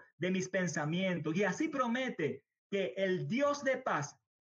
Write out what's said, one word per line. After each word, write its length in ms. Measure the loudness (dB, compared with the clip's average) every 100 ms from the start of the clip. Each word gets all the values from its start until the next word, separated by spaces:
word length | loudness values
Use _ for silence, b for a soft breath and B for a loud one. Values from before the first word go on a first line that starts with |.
| B -4
de 120 | 0
mis 200 | 0 0
pensamientos. 840 | 0 0 0 0 2 2 0 0 2
Y 80 |
así 240 | 0 0 -2
promete 720 | 0 0 0 -2 -2 -2 -4 -10 _ _
que 240 | -2 -2 0
el 300 | 0 0 0
Dios 360 | 2 2 2
de 140 | 0 0
paz 380 | 0 -2 -2 -10 _ _